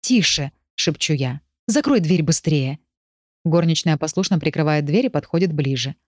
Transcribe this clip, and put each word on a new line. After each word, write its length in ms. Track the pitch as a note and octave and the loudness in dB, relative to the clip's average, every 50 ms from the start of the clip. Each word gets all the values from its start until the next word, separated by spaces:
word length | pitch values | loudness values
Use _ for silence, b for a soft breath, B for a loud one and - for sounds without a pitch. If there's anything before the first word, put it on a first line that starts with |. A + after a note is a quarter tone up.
«Тише!» — 520 | - - B3+ A#3 E3+ - - - C#3+ C#3 _ _ _ _ _ | -2 2 2 2 2 2 0 -2 -4 -6 _ _ _ _ _
шепчу 380 | - - - D3+ - - - D#3 | -4 -2 -2 -2 -2 -2 -2 -2
я. 280 | C3+ C3+ B2+ B2 C#3+ _ _ _ _ _ | -2 -2 -4 -4 -8 _ _ _ _ _
«Закрой 340 | - G#3+ D4 D4 D4+ D4 A#3 | -2 0 0 2 2 2 2
дверь 220 | F3 D3+ F#3 F3 D#3 | 2 2 2 2 2
быстрее!» 560 | C#3+ E3 - - - D3+ D3 C3+ C3 C#3 D#3 _ _ _ _ _ _ _ _ _ _ _ _ _ | 0 0 0 0 0 0 0 0 -2 -4 -8 _ _ _ _ _ _ _ _ _ _ _ _ _
Горничная 540 | E3+ D#3 F3 E3+ E3 D#3+ - - E3+ D#3 D3 | 0 2 2 4 4 2 2 2 0 0 0
послушно 400 | - D#3+ - - F#3+ - G3+ E3 | 0 -4 -2 -2 -2 0 0 0
прикрывает 480 | D3 D#3 D3 - D#3 D3+ D3+ D3+ D3 | 0 -2 -2 0 0 2 2 0 0
дверь 200 | C#3+ D3 G#3 C4 | 0 0 0 0
и 40 | B3+ | 0
подходит 420 | - D3+ - - - E3 F3+ F#3 D#3 | -2 -2 -6 -2 -2 0 0 0 0
ближе. 420 | D3 D3 C3+ C3+ B2+ A#2+ C3+ D3+ _ _ | -2 -2 -2 -2 -2 -4 -8 -10 _ _